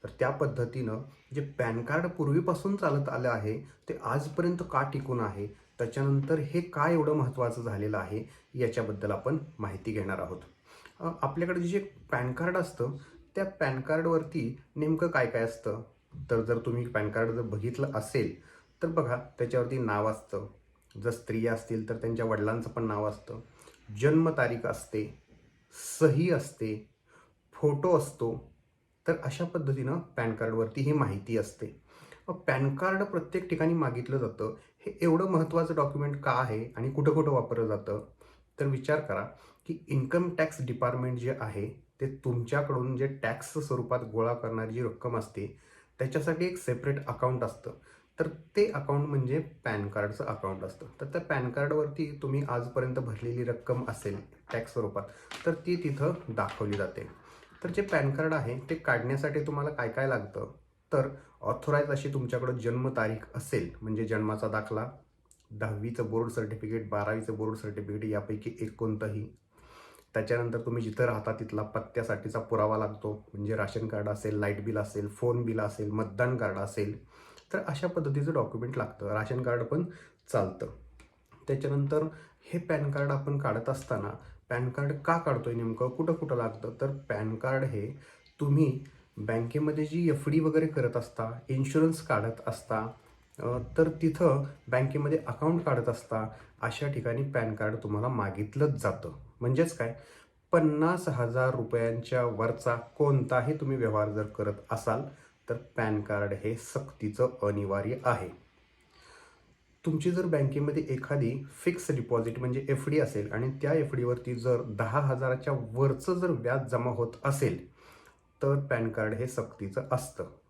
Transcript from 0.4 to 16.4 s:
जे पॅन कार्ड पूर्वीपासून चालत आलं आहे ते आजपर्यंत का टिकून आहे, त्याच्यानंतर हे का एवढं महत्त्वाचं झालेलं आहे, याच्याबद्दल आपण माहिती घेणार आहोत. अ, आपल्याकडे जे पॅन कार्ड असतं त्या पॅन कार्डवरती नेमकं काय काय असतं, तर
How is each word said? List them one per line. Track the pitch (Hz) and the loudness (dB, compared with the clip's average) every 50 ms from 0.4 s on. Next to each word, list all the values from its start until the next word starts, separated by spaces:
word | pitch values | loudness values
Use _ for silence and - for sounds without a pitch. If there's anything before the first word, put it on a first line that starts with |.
| 151 135 113 - 120 113 - 131 123 110 110 110 - - - - _ _ 131 | 0 0 2 0 -2 -2 -2 -4 -4 -2 -4 -4 -8 -12 -16 -20 _ _ -6
जे | 143 | -6
पॅन | 143 143 - - 123 117 110 117 117 | -6 -6 -2 -2 0 0 0 -2 -2
कार्ड | 120 147 160 170 180 | 0 0 0 0 -2
पूर्वीपासून | 175 - 151 139 139 170 175 180 175 - - 196 202 | -2 0 0 4 4 4 4 2 0 0 0 -2 0
चालत | 202 - 156 139 143 139 143 | 2 2 2 2 2 0 0
आलं | 131 127 123 127 | -2 0 2 2
आहे | 117 107 101 107 110 135 - - - _ _ - | 2 2 0 -2 -2 -4 -6 -12 -20 _ _ -10
ते | - - - | -8 -6 -2
आजपर्यंत | 110 120 143 143 - - - 170 175 180 175 175 - | 0 0 0 -2 -2 -2 0 0 2 0 0 -4 0
का | - 135 135 143 - | 0 0 0 0 -2
टिकून | 139 131 - 127 120 | -4 -4 -2 -2 0
आहे, | 110 101 98 101 101 104 | 0 -2 -2 -6 -8 -8
त्याच्यानंतर | - - - _ _ - 120 117 - 139 135 139 139 139 139 - 160 156 | -8 -14 -20 _ _ -4 -4 -4 0 0 2 4 4 4 4 2 0 0
हे | 143 - 160 175 | 0 0 -2 -2
का | 170 - - 151 147 165 | -2 -2 0 2 4 4
एवढं | 170 160 147 151 151 | 6 4 4 4 4
महत्त्वाचं | 151 131 123 - 123 123 117 117 123 | 4 2 0 2 0 0 0 0 -2
झालेलं | 117 117 101 98 104 107 107 101 | -4 -4 -2 -2 -2 0 0 -2
आहे, | 90 90 101 110 113 - - - _ _ - | -2 -2 -4 -6 -6 -8 -16 -20 _ _ -2
याच्याबद्दल | 131 123 110 - 123 113 104 104 95 104 104 | 0 0 2 2 0 -2 -2 -4 -4 -2 -2
आपण | 101 95 - 127 156 156 - - - - | -2 0 0 0 0 0 -2 -6 -8 -6
माहिती | 104 98 92 98 - 113 | -6 -6 -6 -6 -6 -4
घेणार | 110 107 95 95 95 92 | -2 -2 -2 -2 -2 -4
आहोत. | 90 87 90 90 - - - _ _ - - - - - _ _ | -4 -6 -8 -10 -12 -18 -20 _ _ -20 -20 -20 -20 -20 _ _
अ, | 165 165 165 - | -6 -6 -4 -2
आपल्याकडे | - 139 143 165 175 170 180 180 | -2 -2 0 0 0 0 2 0
जे | 175 170 180 202 196 - - - - - | 0 2 0 0 0 -2 -12 -18 -6 -2
पॅन | - 123 123 127 127 | -2 0 0 -2 -2
कार्ड | 143 165 175 180 185 | 0 0 0 2 0
असतं | 175 175 - - 120 127 139 139 - - - - - _ _ | -2 -2 -2 -2 -2 -2 -2 -8 -12 -16 -20 -20 -20 _ _
त्या | 190 196 | -2 -2
पॅन | 196 196 - 156 135 131 131 | -2 -2 -2 0 0 0 -2
कार्डवरती | 135 - 156 160 165 165 165 160 160 160 - 165 - - 135 - - _ _ | 0 0 0 2 4 4 4 2 2 0 -2 -2 -2 -2 -4 -6 -14 _ _
नेमकं | 147 151 156 165 160 175 170 | -2 2 2 2 4 2 2
काय | 170 139 127 | 4 4 2
काय | 113 - 120 | 4 2 2
असतं, | 113 117 - - - 113 104 113 113 - - _ _ _ - 139 139 - | 0 0 -2 -4 -4 -4 -4 -4 -6 -12 -18 _ _ _ -14 -14 -2 2
तर | 120 113 | 2 2